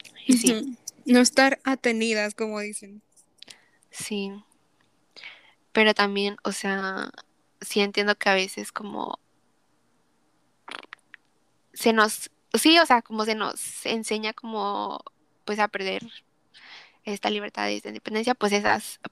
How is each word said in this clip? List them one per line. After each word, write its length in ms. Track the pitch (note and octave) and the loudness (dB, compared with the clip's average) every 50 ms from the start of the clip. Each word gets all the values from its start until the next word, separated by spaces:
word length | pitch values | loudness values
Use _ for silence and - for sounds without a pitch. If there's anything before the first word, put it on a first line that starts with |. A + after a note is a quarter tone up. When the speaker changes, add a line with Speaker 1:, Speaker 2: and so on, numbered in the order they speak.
| - - - - - | -20 -20 -20 -8 2
Speaker 1:
Y 100 | - B3+ | 4 4
sí. 160 | A#3 A#3 B3 | 6 6 4
Speaker 2:
Ujú. 240 | A3+ G#3+ - C#4 A#3+ - - - _ _ - | 2 2 -2 -6 -10 -12 -16 -20 _ _ 2
No 140 | C4+ B3 B3 | 6 6 6
estar 400 | B3+ - - C4 C4+ C4+ C4+ - - | 6 6 6 6 6 6 4 2 -2
atenidas, 680 | C4+ C4+ - - A#3+ A3+ A3 A3 A3+ A3 G#3+ G#3 G#3 G#3 | -2 -2 0 0 0 0 2 0 0 0 0 -2 -4 -4
como 260 | - A3+ A3 G#3+ G#3 | -4 -6 -4 -4 -6
dicen. 420 | G#3 G#3 G#3 - G#3 G3 G3+ G#3 _ _ _ - _ _ _ _ - - - _ _ _ _ _ _ _ | -6 -8 -10 -12 -16 -16 -20 -20 _ _ _ -20 _ _ _ _ -20 -20 -20 _ _ _ _ _ _ _
Speaker 1:
Sí. 420 | - - - - G#3+ G3+ G3 G3 G3 G#3 - _ _ _ _ _ _ _ _ _ _ _ _ _ _ - - - - - _ _ _ _ _ _ | -14 -12 -8 -6 -4 -4 -4 -6 -8 -12 -20 _ _ _ _ _ _ _ _ _ _ _ _ _ _ -20 -20 -20 -20 -20 _ _ _ _ _ _
Pero 220 | - A3 G#3+ G#3+ G#3 | 2 4 4 4 4
también, 420 | - G3+ G3+ G3+ G3+ G3+ G3+ G#3 - - | 4 2 2 2 -2 -2 -2 -4 -4 -8
o 80 | G#3 | -6
sea, 580 | G3 - - G3 G3 G3 G3 F#3+ F#3+ - - - - - - _ _ _ _ _ _ - | -6 -4 -4 -2 -2 -2 -4 -6 -6 -6 -10 -10 -12 -18 -20 _ _ _ _ _ _ -18
sí 200 | - - - G#3+ | -12 -4 0 0
entiendo 360 | G3+ G3+ G3 G#3+ G3+ G#3 G#3 | 0 2 0 0 0 0 0
que 120 | - - G#3 | 2 2 2
a 60 | G3 | 2
veces 380 | F#3+ F#3 G3 - G#3+ G#3+ - | 2 2 -2 -6 -10 -12 -10
como 460 | - - G#3+ G3+ G#3 - - - - - _ _ _ _ _ _ _ _ _ _ _ _ _ _ _ _ _ _ _ _ _ _ _ _ _ _ _ _ _ - - - - - - _ _ _ - _ _ _ _ _ _ _ _ _ _ _ | -10 -10 -10 -8 -8 -8 -6 -8 -8 -12 _ _ _ _ _ _ _ _ _ _ _ _ _ _ _ _ _ _ _ _ _ _ _ _ _ _ _ _ _ -16 -16 -16 -16 -18 -20 _ _ _ -20 _ _ _ _ _ _ _ _ _ _ _
se 200 | - - - A#3 | -10 0 2 2
nos, 380 | A3 A3 G#3+ A3 - - - - _ _ _ _ - | 4 6 4 2 2 -6 -10 -14 _ _ _ _ -2
sí, 240 | A#3 - D#4 E4 E4+ | 4 6 8 8 8
o 80 | D#4+ | 8
sea, 160 | D4+ B3+ A#3 | 6 4 2
como 220 | - - A3 G#3+ G#3+ | 2 -2 -4 -4 -2
se 100 | A3+ A3 | -2 -2
nos 520 | A3 G3+ - - - - - - - - | -2 -2 -4 -4 -6 -10 -12 -12 -8 -4
enseña 460 | - A3+ A3+ G#3+ - G#3+ G#3+ G#3+ G#3+ | -4 -4 -4 -2 -4 -4 -4 -4 -6
como, 680 | A3 - - A3+ A3 G#3+ G3+ G3+ G3+ G3+ G#3 G3 - - - - _ _ _ _ _ _ - | -8 -8 -12 -8 -6 -4 -4 -2 -2 -4 -4 -6 -8 -10 -14 -18 _ _ _ _ _ _ -8
pues, 140 | - G#3 G#3+ | -6 -2 0
a 100 | G#3 G#3 | -2 -2
perder 340 | - G3 F#3+ F#3+ F#3+ G3+ A3+ A#3 - - _ _ _ _ _ _ _ - - - - - - - _ _ - | -2 -6 -4 -4 -6 -6 -8 -12 -18 -20 _ _ _ _ _ _ _ -20 -20 -20 -20 -20 -20 -20 _ _ -8
esta 260 | G#3+ G3+ - - G#3 | -8 -8 -4 -2 -2
libertad 380 | G#3 G#3 G#3 G#3 - G#3 G#3 G#3 | -2 -2 -6 -8 -6 -6 -4 -4
y 80 | G#3 | -4
esta 120 | G#3 - G#3+ | -6 -8 -12
independencia, 460 | G#3+ G#3+ - - G#3+ A3 A3+ B3 B3 | -14 -12 -10 -4 -4 -2 0 0 0
pues 180 | - G#3 G3+ | 0 0 2
esas 480 | G3+ G3+ G#3 G#3+ - A3 - - - - - - | 2 2 2 2 0 0 -2 -10 -14 -14 -12 -2